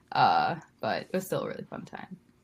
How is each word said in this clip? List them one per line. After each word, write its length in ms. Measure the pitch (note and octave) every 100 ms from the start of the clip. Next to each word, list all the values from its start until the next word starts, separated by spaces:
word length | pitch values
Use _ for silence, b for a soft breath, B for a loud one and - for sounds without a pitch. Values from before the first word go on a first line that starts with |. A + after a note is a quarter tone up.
| _
Uh, 440 | - A#2 E2 D#2+ E3 - _
but 240 | A2+ F2
it 100 | -
was 120 | F#3 F#3
still 160 | D3
a 40 | -
really 180 | - -
fun 140 | -
time. 340 | - - - F#3 _ _